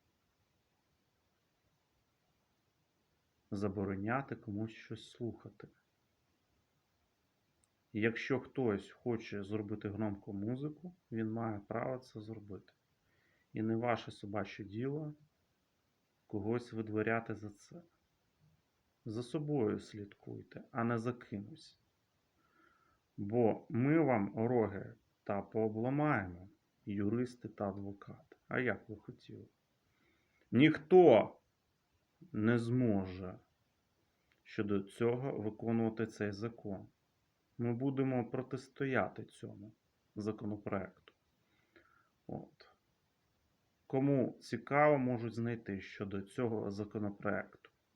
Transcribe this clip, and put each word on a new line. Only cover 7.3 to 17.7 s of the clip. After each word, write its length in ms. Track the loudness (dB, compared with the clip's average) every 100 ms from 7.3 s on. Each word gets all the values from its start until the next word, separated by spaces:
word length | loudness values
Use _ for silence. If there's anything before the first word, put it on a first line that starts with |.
| _ _ _ _ _ _
Якщо 480 | 2 2 2 -2 -2
хтось 500 | -2 -2 0 0 -4
хоче 540 | -8 -4 -4 -4 -8
зробити 440 | -4 -4 -4 -6 -6
громку 440 | -4 -4 -4 -8
музику, 640 | -6 -4 -4 -6 -8 -16 -18 _
він 220 | -4 -2
має 260 | -2 -4 -6
право 400 | -6 -4 -2 -4
це 220 | -10 -14
зробити. 520 | -12 -12 -12 -14 -14 _ _ _ _ _ _ _ _
І 100 | -2
не 140 | 0 2
ваше 340 | 2 0 -2
собаче 540 | -12 -6 -4 -4 -8
діло 500 | -10 -6 -4 -4 -6 -12 _ _ _ _ _ _ _ _ _ _ _
когось 460 | -4 0 -2 -2
видворяти 640 | -6 -2 0 2 0 -2
за 160 | -8 -8
це. 320 | -14 -20